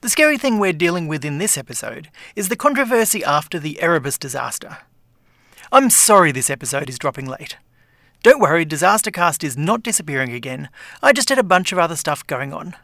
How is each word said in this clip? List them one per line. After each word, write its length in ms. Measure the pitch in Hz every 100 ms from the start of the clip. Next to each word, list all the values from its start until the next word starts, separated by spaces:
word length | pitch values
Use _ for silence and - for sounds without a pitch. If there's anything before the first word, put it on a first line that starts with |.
The 80 | 247
scary 300 | - 302 294
thing 220 | 277 220
we're 120 | 196
dealing 360 | 160 170 175 160
with 160 | 151
in 140 | 151 143
this 200 | 175 -
episode 520 | 131 123 110 117 156 - - -
is 120 | 190
the 60 |
controversy 720 | 233 294 277 262 240 220 214
after 340 | - 147 147 175
the 240 | 151 147
Erebus 360 | 170 165 135 -
disaster. 600 | 139 131 120 - - - _ _ _ _ _ _ _ - -
I'm 180 | 262 269
sorry 400 | - - 208 170
this 180 | 131 127
episode 400 | 135 127 139 143
is 80 | 123
dropping 300 | 147 135 135
late. 300 | 131 147 - _ _ _ _ _ _
Don't 180 | 226 285
worry, 240 | 190 165
Disastercast 760 | 160 151 175 214 214 175 175 151
is 160 | 160 127
not 240 | 156 226
disappearing 480 | 233 214 151 139 131
again. 380 | 120 123 127 143 - - -
I 100 | 254
just 160 | 269 -
had 120 | 269
a 20 |
bunch 300 | 202 185 185
of 60 | 185
other 160 | 170 165
stuff 280 | - 147
going 280 | - 131 139
on. 240 | 160 - 175